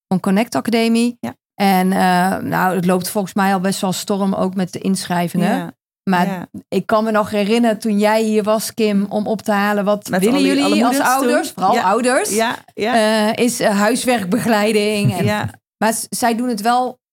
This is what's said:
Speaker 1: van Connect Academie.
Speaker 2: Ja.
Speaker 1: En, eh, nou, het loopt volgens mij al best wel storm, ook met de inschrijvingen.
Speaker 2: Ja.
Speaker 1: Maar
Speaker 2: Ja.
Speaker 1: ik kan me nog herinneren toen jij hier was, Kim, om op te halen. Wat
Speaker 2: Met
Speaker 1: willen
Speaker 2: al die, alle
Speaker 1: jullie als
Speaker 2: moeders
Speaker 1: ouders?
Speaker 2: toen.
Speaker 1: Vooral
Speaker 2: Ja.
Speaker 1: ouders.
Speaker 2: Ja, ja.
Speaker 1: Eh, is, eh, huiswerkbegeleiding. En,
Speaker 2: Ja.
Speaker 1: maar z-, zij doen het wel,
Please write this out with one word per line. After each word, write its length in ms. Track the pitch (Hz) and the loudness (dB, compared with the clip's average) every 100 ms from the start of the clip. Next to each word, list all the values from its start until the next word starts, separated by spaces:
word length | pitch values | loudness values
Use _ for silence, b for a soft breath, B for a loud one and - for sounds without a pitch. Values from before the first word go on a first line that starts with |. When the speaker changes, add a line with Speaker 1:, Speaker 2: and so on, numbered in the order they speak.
| - | -4
Speaker 1:
van 120 | 185 | -2
Connect 340 | 202 202 240 | 0 0 0
Academie. 640 | 262 233 226 226 226 240 240 | -4 0 0 2 2 0 -4
Speaker 2:
Ja. 140 | 233 - _ | -10 -12 _
Speaker 1:
En, 380 | - 202 185 185 | -2 2 4 2
eh, 440 | 190 185 180 185 190 | 2 2 2 2 0
nou, 360 | 170 165 185 | -2 0 0
het 100 | 180 | 0
loopt 240 | 180 185 175 | 0 0 -2
volgens 260 | 214 185 | -4 -4
mij 200 | 208 190 | 0 0
al 60 | 196 | 0
best 200 | 190 190 | -2 -2
wel 120 | 190 | -4
storm, 420 | 170 - 196 196 | -4 -4 -2 -2
ook 200 | 190 190 | 0 -2
met 180 | 190 180 | -2 -6
de 60 | - | -4
inschrijvingen. 800 | 190 190 - 175 175 175 175 254 | -2 -2 -2 -2 -2 0 0 -2
Speaker 2:
Ja. 160 | 170 - _ _ 190 | -6 -14 _ _ -2
Speaker 1:
Maar 160 | 180 180 | 0 0
Speaker 2:
Ja. 200 | 185 - - - | -4 -10 -14 -6
Speaker 1:
ik 180 | 196 - | -4 0
kan 180 | 214 | 0
me 60 | 220 | 0
nog 200 | 214 208 | 0 0
herinneren 480 | 208 202 233 233 214 | -2 0 2 2 0
toen 200 | 226 202 | -2 0
jij 240 | 208 220 | 2 2
hier 200 | 220 214 | 2 0
was, 320 | 208 220 - | 0 0 -2
Kim, 300 | - 214 202 202 | -2 0 0 0
om 180 | 214 202 | -4 -4
op 160 | 214 | -4
te 100 | - | 0
halen. 320 | 202 208 208 | 0 2 0
Wat 240 | 196 208 - | 0 -2 -2
Speaker 2:
Met 120 | 185 | 0
Speaker 1:
willen 140 | 202 285 | 2 2
Speaker 2:
al 40 | |
die, 80 | 277 | 2
alle 100 | 277 285 | 2 2
Speaker 1:
jullie 160 | 208 254 | 2 2
als 80 | 277 | 2
Speaker 2:
moeders 180 | 247 | 0
Speaker 1:
ouders? 320 | 269 247 320 320 | 0 2 0 -2
Speaker 2:
toen. 80 | |
Speaker 1:
Vooral 200 | - 190 | -2 0
Speaker 2:
Ja. 80 | 233 | 2
Speaker 1:
ouders. 520 | 185 220 247 277 415 | 2 0 2 0 0
Speaker 2:
Ja, 220 | 208 226 - - | -2 -2 -4 -12
ja. 200 | - 214 240 214 220 214 | -6 -2 2 2 2 0
Speaker 1:
Eh, 100 | - | 0
is, 160 | 240 - | 0 0
eh, 180 | - 202 208 254 247 240 180 | 0 2 2 0 0 -2 0
huiswerkbegeleiding. 840 | 233 185 214 214 214 208 208 202 180 | -2 2 2 2 2 0 0 0 0
En, 60 | |
Speaker 2:
Ja. 260 | 202 208 - - _ - | 0 -2 -6 -10 _ -2
Speaker 1:
maar 140 | 214 | -2
z-, 120 | 226 - | -2 -6
zij 280 | - 240 226 | -2 0 0
doen 120 | 247 | -2
het 120 | 208 | -2
wel, 380 | 220 247 254 - _ | 0 0 0 -6 _